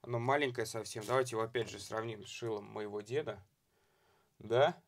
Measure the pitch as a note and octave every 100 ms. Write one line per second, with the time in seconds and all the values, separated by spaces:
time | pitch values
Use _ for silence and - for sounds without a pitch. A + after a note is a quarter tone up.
0 | B2 A#2+ A#2+ C#3+ C#3 A#2+ A2 A#2 G2+ A#2
1 | G#2 C3 B2+ A2+ A2+ A#2+ G#2+ G2+ - A2
2 | A2+ G#2+ G2 - A#2 G#2 G#2 G#2+ G#2+ G#2
3 | G#2 A#2 - G#2 - _ _ _ _ _
4 | _ _ _ _ A2 A#2 D3 E3+